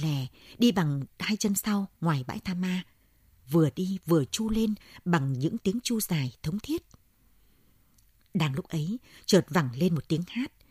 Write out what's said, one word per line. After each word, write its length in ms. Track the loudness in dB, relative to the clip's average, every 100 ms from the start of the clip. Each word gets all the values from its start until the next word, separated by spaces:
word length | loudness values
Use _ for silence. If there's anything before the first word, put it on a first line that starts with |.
lè, 260 | -2 -2 -6 -12 -20 2
đi 140 | 4
bằng 320 | 4 2 0 -4 -8
hai 180 | -4 0
chân 180 | 0 0
sau 320 | 0 -2 -2 _
ngoài 220 | 0 0 -2
bãi 120 | -8
tha 140 | -6
ma. 300 | -4 -2 -2 -6 _ _ _ _ _ 0
Vừa 200 | 2 2 2
đi 240 | -4 -4 2
vừa 200 | 2 2
chu 240 | -2 0
lên 260 | 2 0 0 -8 -8 0
bằng 280 | 2 2
những 240 | 0 -2 -2
tiếng 220 | -2 -2
chu 160 | -2 -2
dài 360 | 0 0 -2 -4
thống 160 | -6 -6
thiết. 240 | -4 -6 -6 -20 _ _ _ _ _ _ _ _ _ _ _ _ _
Đang 200 | -2 0
lúc 140 | -2 -4
ấy, 320 | -4 -4 -6 -10 -12 2
chợt 200 | 4 4
vẳng 200 | 0 0 0
lên 200 | 0 0
một 120 | 0
tiếng 160 | -2 -2
hát, 240 | -4 -6 -8 _